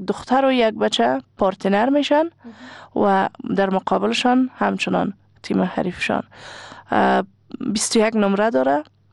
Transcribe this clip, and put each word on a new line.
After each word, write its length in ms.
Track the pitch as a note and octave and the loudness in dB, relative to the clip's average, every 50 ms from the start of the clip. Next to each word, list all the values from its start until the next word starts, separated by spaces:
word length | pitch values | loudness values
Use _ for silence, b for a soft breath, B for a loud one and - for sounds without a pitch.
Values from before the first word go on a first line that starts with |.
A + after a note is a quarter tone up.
| F#3+ | -4
دختر 380 | F#3 G3+ - - - B3 C4+ C4+ | -6 -6 -6 -2 0 2 2 4
و 80 | C4 | 4
یک 220 | C4 B3+ A3+ A3 G#3+ | 4 4 2 2 0
بچه 460 | G#3 G#3 G#3+ - - A#3 A#3+ C4 C4+ - _ _ - | 0 -2 -2 0 0 0 0 0 -2 -6 _ _ -2
پارتنر 520 | G#3 F#3+ F#3+ - - G3 G3 G3+ A3+ C4 | 0 0 0 -2 -2 0 2 2 2 2
می‌شن 340 | C#4 D4 C#4 - D4 D4 D#4+ E4+ - _ B A#3 A3+ B B3 B3+ B B B B B | 2 0 2 2 2 2 0 0 -4 _ B -20 -20 B -20 -20 B B B B B
و 320 | - G#3+ G3+ G3 F#3+ F#3+ - - - - - - | 0 2 2 2 2 0 -2 -6 -8 -8 -4 -2
در 140 | F#3 G3 F#3+ | 0 0 2
مقابلشان 800 | F#3+ F#3+ - - G3 G3 G3 G#3+ A#3 - - B3 B3 B3+ C4 B3+ - | 0 0 0 0 -2 0 0 0 0 0 2 2 2 2 2 0 -2
همچنان 580 | - G3+ G3+ G3 F#3+ F#3 F#3 F#3 F3+ F3+ G3 - _ _ _ _ _ | -2 -2 -2 -2 -2 -2 -2 -2 -2 -2 -2 -6 _ _ _ _ _
تیم 200 | - - G3+ F#3+ | -8 -4 0 0
حریفشان. 600 | F#3 F3+ - - - F#3 F3 - - - - - - - B B B B B B B B B B B B | 0 0 -2 -4 -4 -4 -4 -6 -4 -2 -2 -4 -4 -8 B B B B B B B B B B B B
اه، 320 | - G#3 G3+ G3 G3 - G3 - _ _ _ - - - - - | 0 2 2 4 2 0 0 -4 _ _ _ -16 -12 -8 -6 -4
بیست 240 | G3+ G#3+ - - - | -4 -2 -2 0 2
و 20 | A#3 | 2
یک 180 | G#3+ A3+ A3+ | 2 2 2
نمره 340 | A3 G3+ G3 G3 G3 G#3 A3+ | 2 2 2 2 2 2 2
داره 320 | A#3 C4 C4 C4 C#4 D4 D4+ - _ _ _ _ | 2 2 2 2 0 0 -2 -6 _ _ _ _